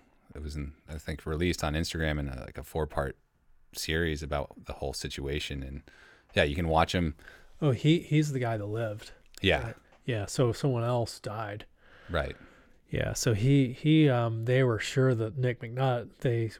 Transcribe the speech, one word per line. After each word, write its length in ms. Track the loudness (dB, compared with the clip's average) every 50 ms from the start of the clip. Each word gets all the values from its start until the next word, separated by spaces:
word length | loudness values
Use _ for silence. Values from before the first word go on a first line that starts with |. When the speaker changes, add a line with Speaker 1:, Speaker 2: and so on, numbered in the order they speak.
| _ _ _ _ _ -18 -14
Speaker 1:
It 80 | -10
was, 140 | -10 -8 -6
in, 180 | -6 -8 -8 -10 -14 _ -14
I 80 | -14
think, 280 | -10 -8 -10 -10 -8 -6
released 360 | -4 -2 0 2 2 2 0 -2
on 100 | -2 0
Instagram 460 | -2 -2 -2 -2 -2 0 0 0 -2
in 100 | -4 -6
a, 120 | -6 -10 -12
like, 120 | -12 -12
a 60 | -14 -12
four-part 540 | -6 -4 -4 -4 -2 -2 -4 -4 -4 -6 _ _ _ _ _ _ _ -20 _ _ _ -10
series 480 | -8 -4 -2 0 0 0 0 -2 -4 -4
about 280 | -4 -4 -4 -4 -6 -10 -16 -16
the 80 | -14 -10
whole 200 | -8 -8 -8 -6
situation. 680 | -6 -8 -8 -8 -8 -6 -4 -4 -4 -4 -6 -8 -8 -8
And 200 | -10 -12 -14 -14 -18 -20 -20 -20 -20 -20 _ _ _ 2
yeah, 100 | 2 2
you 120 | 4 2
can 120 | 0 2
watch 260 | 4 4 4 4 4 2
him. 200 | 2 0 0 -2 -6 -12 -20 -20 -20 -20 -20 -6 -2
Speaker 2:
Oh, 100 | 0 0
he, 280 | 0 2 2 2 2 2
he's 320 | 2 2 2 2 2 2
the 80 | 0 -2
guy 180 | -2 -2 -2
that 80 | -2 -4
lived. 460 | -4 -4 -4 -4 -4 -6 -8 -12 -16 -20 -20 -20 -20 -8 0
Speaker 1:
Yeah. 220 | 2 4 4 4 0
Speaker 2:
Right. 120 | -4 -10 -12 -18 _ -20 _ _
Yeah. 200 | -4 -2 -2 -4
So 260 | -2 0 2 2 2
someone 320 | 2 0 0 0 0 0 0
else 360 | 0 0 0 -2 -4 -6 -10
died. 460 | -10 -8 -8 -8 -8 -8 -10 -12 -14 -16 _ _ _ -20 -20 -20 -8 -2
Speaker 1:
Right. 260 | -2 -2 -2 -2 -6 -12 -18 -20 -20 -20 -20 _ _ _ _ _
Speaker 2:
Yeah, 240 | -2 -2 0 0 -2
so 200 | 0 2 2 2
he, 380 | 4 4 4 6 6 4 2
he, 380 | -2 0 2 4 6 6 6 6
um, 340 | 4 4 2 0 -2 -2 0
they 200 | 2 4 4 4
were 160 | 4 2 0
sure 360 | -2 0 2 4 4 4 4
that 220 | 2 0 -2 -2
Nick 240 | 0 0 0 -2 -4
McNutt, 480 | -8 -8 -2 0 0 2 0 0 -4 -8 -6 _
they 320 | 0 0 2 2 0 -2 -4